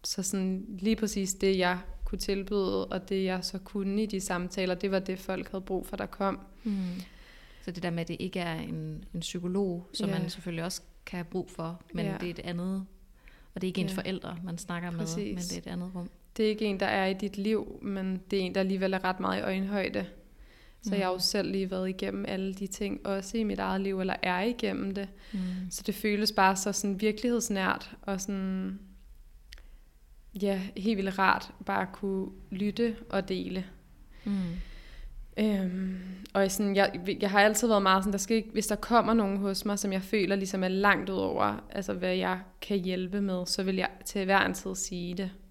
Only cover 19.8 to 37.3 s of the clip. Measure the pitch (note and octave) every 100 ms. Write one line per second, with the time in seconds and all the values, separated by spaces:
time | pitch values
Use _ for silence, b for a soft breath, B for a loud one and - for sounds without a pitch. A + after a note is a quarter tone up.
19.8 | F#3 G3+ F3+ - - b b b b b
20.8 | G#3+ G3+ F#3 F#3 F#3 G#3 F#3+ G3 F#3+ F#3
21.8 | F#3 F#3+ G3 G3 G3 F#3+ F#3+ F#3+ G3 -
22.8 | G3+ - G3+ G3 F#3+ A3+ G#3+ F#3+ F#3+ F#3+
23.8 | G3 F#3+ F#3 - F#3 F3+ G#3+ A#3+ G#3 F#3+
24.8 | G3 G3 G3 B B G3+ F#3 F#3 F#3 -
25.8 | - F#3+ G#3+ G#3 G#3+ G#3+ F#3+ F#3+ G3+ G3+
26.8 | G3+ F#3+ G#3+ G#3+ B3 A#3+ A#3 G3 F#3 -
27.8 | - - - F#3+ - G3 F#3+ F#3+ F#3+ G3
28.8 | G3 - - - - - - - b b
29.8 | b b - - - G3 G3 F#3+ G3 -
30.8 | G3 G3+ F#3+ G3 F#3+ - - - - G3
31.8 | F#3+ - G3 F#3+ F#3+ - - F#3+ G#3 G3+
32.8 | A#3 A3 - G3 F#3+ F#3 F3+ F#3 F#3+ -
33.8 | - - - B G#3 G3 F3+ F3+ B B
34.8 | B B B - - - G#3+ G3+ F#3 F#3
35.8 | F#3+ F#3 F#3 F#3 - G3 G3 F#3+ G3+ G3
36.8 | G3 F3+ F3 - G3+